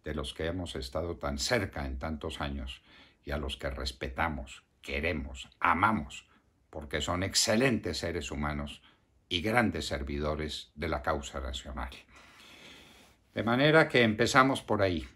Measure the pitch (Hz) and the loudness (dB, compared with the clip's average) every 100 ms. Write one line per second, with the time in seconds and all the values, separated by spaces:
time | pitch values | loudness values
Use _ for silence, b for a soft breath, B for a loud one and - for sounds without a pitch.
0 | 78 73 71 - 80 92 82 69 67 78 | -4 -6 -6 -4 -4 -4 -6 -8 -6 -4
1 | 85 82 71 71 - 117 98 76 69 65 | -4 -4 -4 -2 0 0 0 -4 -6 -6
2 | 78 78 85 - 73 69 65 - B B | -6 -6 -6 -6 -6 -6 -8 -12 B B
3 | B B - 73 71 - 71 67 64 - | B B -6 -4 -4 -6 -6 -4 -6 -6
4 | 71 78 80 71 67 - _ _ - 69 | -6 -2 -2 -2 -10 -16 _ _ -8 -2
5 | 82 78 67 65 - _ 85 82 107 110 | -2 -2 -6 -10 -16 _ 2 4 4 2
6 | - - - b _ _ _ - 76 76 | -4 -12 -18 b _ _ _ -14 -4 -4
7 | 73 87 95 - - 110 135 110 87 - | 0 -2 0 2 2 4 4 2 -2 -4
8 | 85 82 - 71 73 73 73 - b b | -4 -4 -4 -4 -4 -4 -8 -10 b b
9 | b _ _ 90 107 117 104 82 73 69 | b _ _ -2 2 4 2 0 -4 -4
10 | 69 71 73 76 76 - - - 80 73 | -4 -2 -2 -2 -4 -8 -12 -8 -4 -2
11 | - 78 69 71 64 64 69 62 - - | 0 -2 -4 -8 -6 -8 -8 -8 -8 -12
12 | - B B B B B B B B B | -20 B B B B B B B B B
13 | B B _ - 110 120 151 156 156 127 | B B _ -4 0 4 8 8 8 6
14 | 113 98 110 139 135 127 - 104 98 85 | 6 4 6 6 6 2 0 2 2 2
15 | 71 | -4